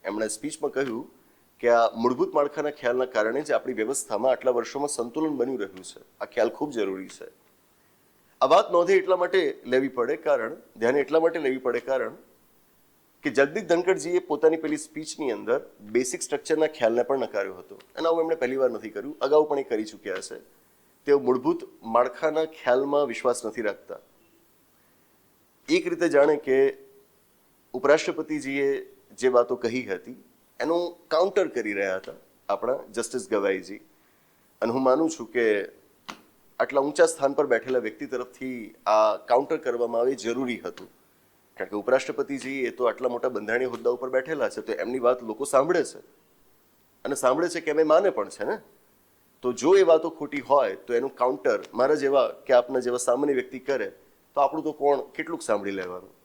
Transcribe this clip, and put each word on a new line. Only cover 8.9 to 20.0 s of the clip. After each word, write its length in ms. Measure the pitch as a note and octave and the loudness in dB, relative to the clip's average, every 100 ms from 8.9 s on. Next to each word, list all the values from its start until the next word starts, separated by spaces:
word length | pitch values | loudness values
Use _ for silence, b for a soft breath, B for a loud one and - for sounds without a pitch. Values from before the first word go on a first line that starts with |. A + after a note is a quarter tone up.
એટલા 220 | F#3+ F3+ F3+ | 4 4 2
માટે 460 | F3 F#3 D3+ - A#2+ | 2 2 0 -4 0
લેવી 220 | C3 C3+ | 0 0
પડે 280 | B2 A#2 D#3 | -2 -2 -2
કારણ, 400 | D#3 C3+ A2+ D#3+ - - | 0 0 0 -8 -18 -2
ધ્યાને 220 | A#2 C#3+ | 0 2
એટલા 200 | C3+ D#3+ | 2 2
માટે 200 | E3 E3+ | 2 0
લેવી 180 | C#3 C3 | -2 -2
પડે 220 | B2+ A#2+ | -2 -4
કારણ 360 | C3+ C3 A2+ - _ _ _ _ _ _ _ _ _ _ | -2 -2 -2 -8 _ _ _ _ _ _ _ _ _ _
કે 60 | D3 | -2
જગદીપ 340 | A#2+ C#3+ F3 | 2 2 0
ધનખડજીએ 560 | E3+ E3+ E3+ F3 D3+ F3+ | 0 0 2 0 0 -2
પોતાની 380 | F3+ D3 D#3+ D#3+ | -2 2 2 2
પેલી 200 | D#3+ D3 | -2 -6
સ્પીચની 540 | - D3+ D#3 - C#3 | -8 -14 -14 -6 -4
અંદર 300 | G#2 G2+ C3 - _ | -4 -2 -2 -4 _
બેસિક 400 | G#2 A2+ B2+ F3 | -12 -8 -8 -8
સ્ટ્રક્ચરના 460 | - C#3+ - D#3 D#3 | -6 -8 -2 0 0
ખ્યાલને 360 | - A#2 A#2 | 2 0 2
પણ 160 | A#2+ C3+ | 0 -2
નકાર્યો 340 | A2+ G#2 F#2+ | -2 -4 -6
હતો. 220 | F2+ - G2+ | -8 -18 -20
અને 320 | - - E3 | -16 -4 0
આવું 140 | E3 | 0
એમણે 120 | E3 E3 | 0 -2
પહેલી 200 | B2+ C3 | -2 0
વાર 140 | B2+ | 0
નથી 200 | A2 G#2+ | 0 -10
કર્યું, 300 | G#2 B2+ D3+ | -10 -10 -6
અગાઉ 300 | C3+ D3+ D3+ | 2 4 4
પણ 100 | C#3+ | -2
એ 40 | |
કરી 220 | - A2 A2 | -2 -4 -6
ચૂક્યા 300 | G2+ | -10